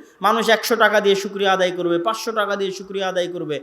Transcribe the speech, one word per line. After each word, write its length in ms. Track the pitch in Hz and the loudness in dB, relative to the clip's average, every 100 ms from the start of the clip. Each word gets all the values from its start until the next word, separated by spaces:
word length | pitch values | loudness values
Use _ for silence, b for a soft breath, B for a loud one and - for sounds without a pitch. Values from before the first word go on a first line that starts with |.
| B B | B B
মানুষ 280 | 190 226 214 | 0 2 2
একশো 260 | 214 - 226 | 2 2 2
টাকা 260 | 214 208 | 4 4
দিয়ে 140 | 202 196 | 4 2
শুকরিয়া 380 | 202 196 196 | 0 -2 0
আদায় 180 | 185 180 | 2 2
করবে, 280 | 180 175 170 | 0 0 0
পাঁচশো 320 | 170 220 233 | 0 -4 -4
টাকা 240 | 220 202 196 | -2 -2 -2
দিয়ে 160 | 196 | -4
শুকরিয়া 380 | 185 190 196 185 | -6 -8 -6 -4
আদায় 180 | 180 175 | -2 -4
করবে। 320 | 175 156 143 | -4 -6 -6